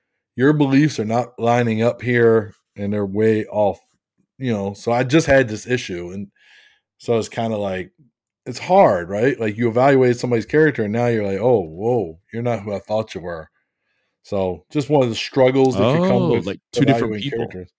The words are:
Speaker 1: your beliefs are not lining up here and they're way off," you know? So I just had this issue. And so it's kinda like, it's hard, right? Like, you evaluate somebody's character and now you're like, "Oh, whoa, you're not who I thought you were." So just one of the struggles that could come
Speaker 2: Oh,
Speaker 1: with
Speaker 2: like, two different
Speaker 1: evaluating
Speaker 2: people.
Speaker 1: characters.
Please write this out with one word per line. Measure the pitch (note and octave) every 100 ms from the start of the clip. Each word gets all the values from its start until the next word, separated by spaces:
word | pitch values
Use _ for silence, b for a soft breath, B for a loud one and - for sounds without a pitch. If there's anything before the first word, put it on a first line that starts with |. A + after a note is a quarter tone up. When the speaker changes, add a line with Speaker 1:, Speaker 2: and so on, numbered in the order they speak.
| _ _ _ -
Speaker 1:
your | C3+
beliefs | D3+ C#3 C3+ D3+ -
are | G#2+
not | A#2 A#2 -
lining | A2+ A#2+ A#2 A2
up | A#2 -
here | A#2 A#2+ A#2 A2+ G#2 - _ -
and | G2+
they're | G#2 G2+
way | G2 A2 G#2+ G#2
off," | G#2 G2+ F2+ _ _ _ _ _ -
you | C3
know? | G#2 G2 G2+
So | -
I | A#2 C3
just | D#3+ C#3+
had | C3+ B2
this | G#2+ -
issue. | B2 - F2 F2
And | G2 G2+ b b b b b b _
so | - A#2
it's | G2+
kinda | - A2+ A2
like, | G2+ F#2 F2+ _ _ _ _ _ -
it's | B2
hard, | C#3+ F#3 D#3+ F#2 E2+
right? | G2+ B2+ -
Like, | A2 G#2+
you | A#2+
evaluate | A2+ C3+ C3+ B2 A#2+
somebody's | C3 A#2 G2+
character | D3+ D#3 B2 G#2
and |
now | A2+ B2
you're | A#2 G2+
like, | G2
"Oh, | A#2 A2+
whoa, | E2 D#2+ A2 B2 F2 E2 _
you're | A2+
not | A#2+ A2+
who | G2+
I | F#2+
thought | - G#2+ A2 F#2
you |
were." | F2 E2 D#2+ _ _ _ _ _ _ _
So | - G2+ F#2 F2+ _
just | D3+ C3+
one | D3
of | B2
the | A2
struggles | - C#3 B2+ C3+ C3+ A2+
that | A2
could | D#3
come | F#3 - E3
Speaker 2:
Oh, |
Speaker 1:
with | A#2+ G2+
Speaker 2:
like, | F#2 _
two | - C3+
different | A#2 A2+
Speaker 1:
evaluating | G#2+
Speaker 2:
people. | - A#2
Speaker 1:
characters. | A#2 F#2 F#2